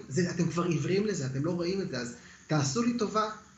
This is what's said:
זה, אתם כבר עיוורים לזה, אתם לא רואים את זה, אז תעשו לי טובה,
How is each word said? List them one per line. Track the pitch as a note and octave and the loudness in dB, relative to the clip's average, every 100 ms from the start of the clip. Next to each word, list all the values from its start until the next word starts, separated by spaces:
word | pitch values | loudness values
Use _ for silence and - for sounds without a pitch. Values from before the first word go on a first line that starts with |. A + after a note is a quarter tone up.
| - | -2
זה, | C#3 F3 | 0 2
אתם | - D3+ | 2 0
כבר | F3 | 0
עיוורים | F3 C#3+ E3 G3 G#3+ | 0 0 2 2 2
לזה, | D#3 C3 | 0 -2
אתם | C3+ | -2
לא | E3 | 0
רואים | F3 E3+ G3 | 0 -2 -2
את | E3+ | -2
זה, | B2 | -4
אז | A#2+ - - - - | -6 -10 -18 -14 0
תעשו | D3+ - A#3+ | 2 2 2
לי | A#3+ - | 0 0
טובה, | G3 G#3+ A3 - - | 0 0 0 -4 -16